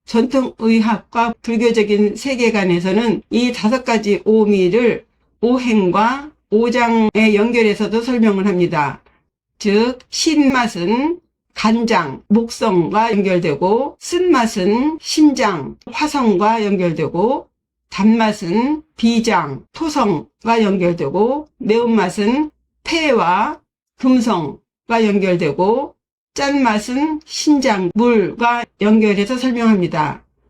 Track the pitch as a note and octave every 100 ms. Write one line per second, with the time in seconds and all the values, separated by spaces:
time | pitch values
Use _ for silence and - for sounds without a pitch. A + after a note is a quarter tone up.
0 | - A3+ B3 C4+ B3 - A3+ A3+ A3 G#3+
1 | - A#3 A#3 A#3 A#3 A3+ A#3 A3 G#3 G#3
2 | G#3 G#3 C#4 B3 A#3 G#3+ F#3 F3 F#3+ G3+
3 | A#3 E3 - A3 B3 A#3 G#3+ B3+ B3 A3+
4 | G#3 G3 G#3 A3 G#3 G3 F3+ A3 A#3+ D#3
5 | - _ _ _ A#3 C4 B3 G#3+ F3+ F#3+
6 | A3+ C#4 D4+ - - G#3+ A#3+ A#3+ A#3 A3+
7 | G#3+ G#3+ A3 G3+ A#3 A#3+ A3 G3+ G3 A3+
8 | A#3 B3 A3 F#3+ G3 F3+ E3+ D#3 C#3+ -
9 | _ _ _ _ _ - G#3 G3+ A#3+ B3+
10 | _ - E4 D4 C4+ B3+ A3+ F3 F3 A#3+
11 | D4+ F4 _ _ _ - A3 A#3 A3+ F#3+
12 | D3 C3 - G#3+ A#3 - A3+ F3+ D3+ G#3
13 | A3+ G3+ F#3+ F3+ E3+ C#3 F3+ A#3 C#4 -
14 | - F4 F4+ C4 A3+ G#3+ F#3 A3+ D4 D#4+
15 | - D#4+ D4+ B3+ A#3 E3 A#2 - - -
16 | D4+ C#4+ A3+ F3+ G#3+ A3+ G#3 G3 F3 D#3+
17 | C3+ E3 A3+ D4+ - _ _ _ _ -
18 | G#3+ A3+ G#3+ G#3 D#3+ G#3 C4 D#4 - -
19 | A3+ A#3 A3+ F#3 - - - - D#4+ D4
20 | G#3 D#3 - _ A3+ A#3 G#3 F#3+ F3 E3+
21 | C#3 E3+ A#3 D4 D4+ - - A3+ A#3+ A3
22 | F3+ G#3 G#3 C4+ D4+ - _ _ - E4
23 | D#4 A3+ F3 F#3 B3 E4+ _ _ _ -
24 | B3+ B3+ A#3 F3+ C#3+ - _ _ - A#3
25 | G#3+ G3 F#3 F3 D#3 C#3 F#3+ A#3+ - _
26 | _ _ _ - C#4 C#4 A#3+ G#3+ B3 C4
27 | D#4 D4+ - - D#4 C#4+ B3+ G3 F3 G#3
28 | A#3+ A3+ E3+ - A#3+ A#3+ A#3 - G#3 A3
29 | G#3+ G3 G3+ B3+ B3+ A#3+ A3+ G3+ E3+ D#3+
30 | D3 - _ _